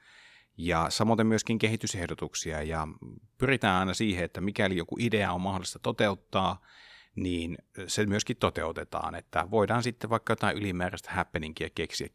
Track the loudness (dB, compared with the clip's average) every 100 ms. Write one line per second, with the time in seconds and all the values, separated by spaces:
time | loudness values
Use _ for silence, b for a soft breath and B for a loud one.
0 | b b b b b -6 0 2 2 2
1 | 2 4 4 2 2 2 2 0 -2 -4
2 | -4 -4 -6 -6 -4 -4 -2 -4 -4 -8
3 | -16 -18 -16 -4 0 2 4 4 2 2
4 | 0 0 -2 -2 -4 0 2 2 -2 0
5 | 2 2 2 0 0 -2 -4 -6 -2 2
6 | 2 2 _ 0 2 0 B B B B
7 | B -4 0 0 -2 -6 -12 -12 -4 0
8 | 2 2 0 0 0 0 -4 -4 -6 -6
9 | -6 -8 -6 -2 2 4 4 2 0 -4
10 | -2 0 0 0 2 0 -2 -2 -2 -4
11 | -6 -2 -2 -2 -4 -6 -6 -4 -6 -4
12 | -6